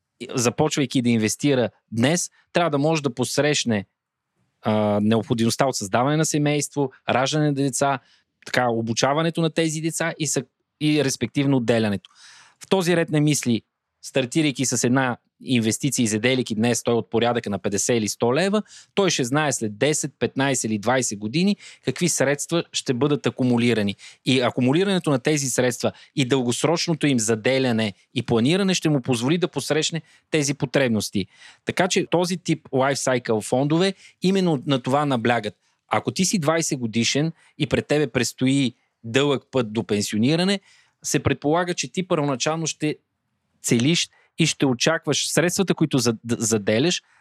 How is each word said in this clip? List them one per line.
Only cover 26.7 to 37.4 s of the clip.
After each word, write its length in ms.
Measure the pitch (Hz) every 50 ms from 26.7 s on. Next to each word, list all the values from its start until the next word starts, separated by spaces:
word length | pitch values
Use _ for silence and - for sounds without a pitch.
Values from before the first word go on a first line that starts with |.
| 165 165 - 175 165 - -
им 120 | 147 135 120
заделяне 760 | 107 113 113 110 104 127 131 131 131 123 117 110 110 104 - _ _ _ -
и 80 | -
планиране 520 | 117 - 123 110 113 139 175 196 202 190 180
ще 140 | - - 165
му 140 | 147 139
позволи 360 | 120 - 131 113 120 135 170 180
да 100 | 170 -
посрещне 540 | - 139 - - 147 156 151 - 170 160 - _ _ _ _ _
тези 240 | - 156 139 135 143
потребности. 720 | - 151 135 - 143 135 123 113 104 - - - 104 92 - _ - - - - _ -
Така 240 | - - - 175 190
че 180 | - 202 160 -
този 260 | - 165 180 175 190
тип 320 | 165 - - 160 - - -
лайфсайкъл 680 | - 131 131 139 139 - - 135 131 123 - - 113 107
фондове 540 | 101 - 127 127 143 147 160 165 185 196 190 _ - - _ _
именно 400 | - 180 190 196 185 175 156 127 -
на 160 | 147 135 131
това 220 | - 131 127 143 151
наблягат. 500 | 143 131 117 113 120 120 117 104 104 - _ _ _ _ _ _ -
Ако 220 | - 107 - -
ти 140 | - - 190
си 140 | - - 196
двайсет 400 | 143 147 165 165 160 - 160 131
годишен 540 | 123 113 101 117 117 - - 139 151 165 - _